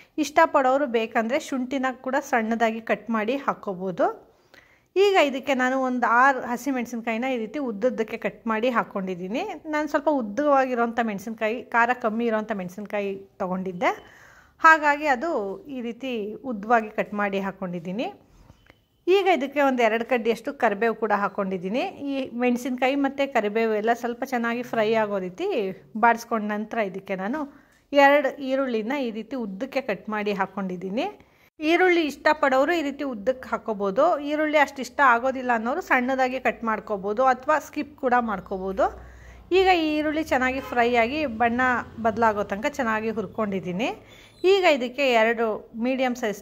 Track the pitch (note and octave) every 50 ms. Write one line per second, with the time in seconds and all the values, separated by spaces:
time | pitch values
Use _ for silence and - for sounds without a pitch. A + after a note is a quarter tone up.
0 | - _ - - D4 D4 - E4+ E4 - - D4 C4 B3+ C4 C#4 D4 B3+ A3 A#3
1 | A3+ A3 - A#3+ A3 A3+ C4 D#4 - - C#4+ B3+ B3+ B3 C#4+ C4+ B3+ C4 B3 B3+
2 | - C4 B3+ C#4+ C#4 - - A#3+ A3 A3 A#3 A3 A#3 A3 A3+ A3+ A3+ - A3 G3+
3 | - - A3+ G#3+ G#3 A3 C4+ C#4 - - F#3 - - G#3 F#3+ F3 F#3 F#3+ F3 G3
4 | D4 G4 A4+ - - _ _ _ _ _ _ - _ _ _ _ _ _ - F4+
5 | G4+ G#4 G4 F#4+ D4+ C#4+ A#3+ C4+ - - C#4 B3 B3+ B3+ C4 C4+ C4 B3+ B3+ B3
6 | A#3 G#3+ A3+ A#3+ B3+ C#4 C4+ B3 - A#3 B3 A#3 A#3+ C#4+ C4+ B3+ A#3 - B3+ A3+
7 | A3+ A#3+ A3+ A3 B3 C4+ C4 A#3+ A3 G#3+ - D4+ C#4 A#3+ G#3+ G3 A3 B3+ G#3+ G3
8 | A3 A3 - G#3+ - G3+ F#3+ - - A3+ A3 G#3+ A3 C4 A#3+ A3+ F3+ - - G3+
9 | F#3+ F#3+ F#3 E3+ F3+ F#3 G#3+ C#4+ F#4+ G#4+ F#4 - - D#4+ D4+ D4+ D#4 D4+ D4+ D4+
10 | C#4+ D#4+ D4+ C4+ A#3 G3+ G3+ A#3+ D4 D4 C#4 C4+ C4 C4 B3+ A#3 A#3 A#3 A#3 C4
11 | A#3 A3 G#3 F#3+ - A#3 A3 - A3+ G#3+ A#3 B3+ - - - A#3 A#3 A#3 B3 B3
12 | - A3 G#3+ A#3 A#3+ A#3 G#3+ G#3+ G#3+ G#3+ A3 G3 F#3 F3+ - - G#3 G3+ - G#3
13 | G3+ G3 G3 G3 G3 - _ - G3+ F3+ F#3 F#3 F#3 F#3 F3+ F3+ B3 E4 G#4+ -
14 | - - - - - - - - _ _ _ - - D#4+ D#4+ D#4 D4 D4 C#4+ D4
15 | D4+ D4+ C4 A#3 D4 E4+ D#4+ A#3+ G3+ G3 F#3+ - - C#4+ C4+ B3+ A3+ A#3+ A3 A#3
16 | C4+ C4+ B3 A3 G3 G#3+ A3 - - C4 A#3+ G3+ G3 A3 A#3+ A#3 A3 G#3+ - -
17 | F#3 F#3 G#3 G#3 G3+ G3+ G3 G3 F#3+ G3 F#3 - F#3+ F3+ F3 F3+ D#3+ F#3 F3+ A3
18 | D4 G4 G4+ - _ _ _ _ - - - _ _ _ - _ _ _ _ _
19 | - F4 F#4 G4+ F#4 F#4+ F4 C4 C4+ C4+ C#4 D4 C#4 C4+ C4 B3 A#3 A3 G#3+ A3+
20 | A#3 - C4 A#3+ G#3+ A#3 A3 A3 - C#4+ - - B3 A3 G3+ G3 A3+ A#3 A3 A3
21 | A#3 G#3+ G#3 G3 G3+ F#3 F#3+ - G3 F#3+ F#3+ F#3 E3+ F#3+ G#3+ C4+ E4+ G4 - -
22 | C#4+ C#4 C#4 C4+ C4+ - - A#3 B3 B3 A#3+ A#3 - C#4 B3+ B3 C4+ B3+ C#4 C#4+
23 | C#4 C4+ C#4 - C#4 C#4 - A#3 G#3 G#3 G3+ A3+ A3+ A3+ G#3+ G#3 G#3 A3+ A#3+ B3
24 | B3 A#3+ A#3+ A#3 C4+ - C4+ A#3+ A#3 A#3 A#3 A#3+ B3 B3 - A3+ G#3+ G#3+ A3+ A3
25 | G#3+ G#3 G3+ G3 F#3 F3+ F3+ - E4+ G4+ F#4 B3+ G3+ F#3+ F3+ - - - - A3
26 | A3 A#3 A3+ A3+ - - A#3 A3 G#3 G#3 G#3+ G#3 G#3+ A3 - A#3 G#3+ F#3+ F3+ F#3+
27 | F#3+ - G3 F#3 F#3 G#3 C4+ D#4 C#4+ C#4 - - _ _ _ _ _ - C#4 C#4+
28 | C#4 C#4 C#4+ D4 C#4 C4 - - C#4 C4 C4 C4+ C#4 C4 A#3 A3 G#3 A3 C#4+ D4
29 | C4 A#3 G3+ A3+ - - C#4 C4 A3+ G3 F#3+ F#3+ B3+ F3+ - C4 B3+ - G3 F#3
30 | - - G#3+ G#3+ G#3 G#3 G3+ F#3 F#3+ F#3 - G3+ F#3+ F#3 F3+ F3+ F#3 F#3+ G3 B3
31 | E4 G4+ G#4 - - _ _ _ _ _ _ - D#4 D4+ E4+ F4 F#4 F#4 F4 E4+
32 | D#4+ C#4+ C#4 - - D#4 D4+ D#4 D4+ C#4 B3+ C4 C#4+ D4+ F4 E4 D4 C#4+ C4+ -
33 | D4 C#4 B3+ G#3 G3 A3+ B3+ B3+ - - A#3 G#3+ - A3+ A3 G3 G3+ G3 F#3+ B3
34 | D4 F4 E4+ C#4+ D4 C#4+ D4+ D4 D#4 D4+ D4 D4+ C#4 C#4 C#4+ - A#3+ - - -
35 | C#4+ C4 A#3 A#3 A#3+ C4 B3+ C4+ B3 B3 A#3+ A3+ A3 A#3 C#4 F4+ F4+ - D#4+ B3+
36 | B3 B3+ C4+ C4 C4 B3+ C4 C4 - B3 A3 A3+ A#3 A3+ A3 G#3 G#3 - G#3+ G3
37 | F3+ G3+ G#3+ A3 C4 C4 B3+ B3+ - D4 D#4 C#4+ C#4+ - - D4 C#4+ - - -
38 | - B3+ A#3+ B3 A#3+ A3+ G3+ F#3 F3 - G3+ F#3+ F#3 F#3+ F#3+ G#3 D4 G4 - -
39 | - - - - - - - - - - E4+ F#4+ F#4+ F#4+ F#4 E4+ D#4+ D#4 D4+ D4+
40 | D4 D#4 D4 D#4 D#4 D#4 D#4 B3+ B3+ B3+ B3+ C4+ C4 - C4+ A#3+ A#3 A#3+ B3 A#3
41 | A3+ A#3 C#4 D#4 D#4 C4 A3 A3 A#3+ A#3 A#3 B3 B3+ B3+ B3 A3+ - - - -
42 | G#3+ A3+ G#3 A3+ A#3 A3 G#3 G#3 G3+ G3+ G3+ G3 A3+ D4 C#4+ - C4 A3+ A3 G#3+
43 | A3 A3+ A3 A3+ G3 F3+ - - A3 G3+ F#3+ F#3+ D#3+ F3+ F3 F#3 A#3+ E4+ G#4+ -
44 | - - - - - - _ - - F4+ G4 G4 F4+ E4+ D4+ B3+ B3 A#3 B3 -
45 | C#4 C4 A#3+ A3+ A3 A3+ A#3 A3 A#3 A3 G#3 - - - - A3+ A#3 B3+ C4 B3+
46 | C4 B3+ A#3+ B3 B3 G#3+ G3 G3+